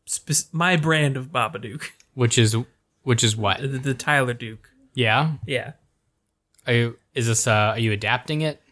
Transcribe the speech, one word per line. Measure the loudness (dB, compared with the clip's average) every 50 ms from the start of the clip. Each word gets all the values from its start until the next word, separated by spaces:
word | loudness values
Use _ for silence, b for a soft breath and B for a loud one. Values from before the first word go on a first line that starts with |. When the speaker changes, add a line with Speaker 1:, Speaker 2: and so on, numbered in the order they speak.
| _
Speaker 1:
spec-, | -8 -8 -8 -4 -2 -2 -2 -2 -4 -4
my | -2 2 2 2
brand | 2 2 2 2 2 2 2 0
of | -2 -6 -4
Babadook. | -2 -2 -2 -2 -4 -8 -12 -12 -12 -12 -14 -14 -16 _ _ _ _
Speaker 2:
Which | 0 2 4 6
is, | 4 4 4 2 0 -4 -6 _ _ _ _ _ _ _
which | 0 0 2 2
is | 0 0
what? | 0 0 0 0 -2
Speaker 1:
The, | -4
the | -6 -6 -6 -6 -6 -6
Tyler | -4 -2 0 2 2 2 0 -4
Duke. | -6 -10 -14 -14 -18 -20 _ _ _ _ _ _
Speaker 2:
Yeah? | 0 2 2 4 2 2 0 -2 -6 -6
Speaker 1:
Yeah. | -6 -6 -6 -6 -8 -14 -18 _ _ _ _ _ _ _ _ _ _ _ _ _ _ _ _ _
Speaker 2:
Are | 0 2
you, | 2 2 0 -4 -10 _ _ _
is | -2 0
this, | 0 0 0 2
uh, | 2 4 4 4 2 0
are | 0
you | 0 0
adapting | 0 0 0 -2 -2 -2 -2 -4 -4 -2
it? | -2 -4 -6 -8 _ _